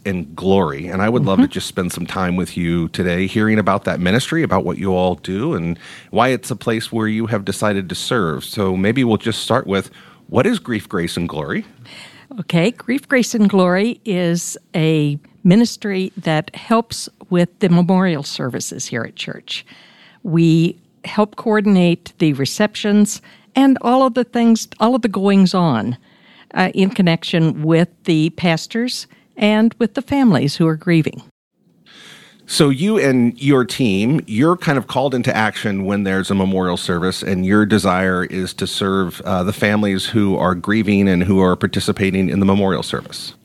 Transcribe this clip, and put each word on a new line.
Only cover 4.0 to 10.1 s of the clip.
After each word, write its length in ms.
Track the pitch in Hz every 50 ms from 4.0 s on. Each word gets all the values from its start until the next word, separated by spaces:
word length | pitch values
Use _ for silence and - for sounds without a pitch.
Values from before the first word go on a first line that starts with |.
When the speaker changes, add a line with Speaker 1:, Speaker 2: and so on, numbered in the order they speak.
Speaker 1:
ministry, 420 | 90 90 104 127 - - 160 165
about 220 | 147 101 95 95 73
what 120 | 87 -
you 160 | - 95 95
all 220 | 92 90 92 90 87
do, 400 | - - 92 92 101 131 170 147
and 240 | 87 82 85 85 - - - - - - -
why 200 | - 104 120 131
it's 200 | 127 113 - -
a 60 | 120
place 340 | - - 120 113 113 - -
where 160 | 113 113 107
you 200 | 107 107 110 117
have 180 | 110 117 101 98
decided 440 | 98 98 - 113 104 101 98 95 85
to 60 | 87
serve. 500 | - - - 131 117 92 80 73 64 -
So 320 | - - 107 98 95 92
maybe 280 | 95 95 107 117 135 127
we'll 120 | 117 107
just 260 | 101 - 113 107 -
start 260 | - - 110 131 - 92
with, 220 | 98 95 - - _ - - -